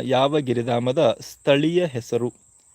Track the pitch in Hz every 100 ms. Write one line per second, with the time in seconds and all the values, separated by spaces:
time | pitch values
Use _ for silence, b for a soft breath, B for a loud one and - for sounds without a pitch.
0 | 123 127 143 151 127 120 120 120 123 139
1 | 127 - - - 151 143 160 175 170 123
2 | - 117 120 - _ _ _